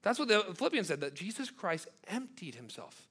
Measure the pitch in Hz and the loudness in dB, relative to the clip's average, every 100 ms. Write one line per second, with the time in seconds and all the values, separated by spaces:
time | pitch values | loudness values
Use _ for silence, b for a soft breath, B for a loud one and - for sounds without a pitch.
0 | 202 240 277 214 196 180 254 294 170 143 | 2 2 6 6 4 0 2 2 2 0
1 | 139 143 185 226 262 - 185 165 - - | -2 -4 -8 -6 -8 -4 -2 -2 -4 -18
2 | - 214 262 - 160 117 120 - 82 - | -6 -4 -4 -10 -12 -12 -12 -12 -14 -16
3 | - | -20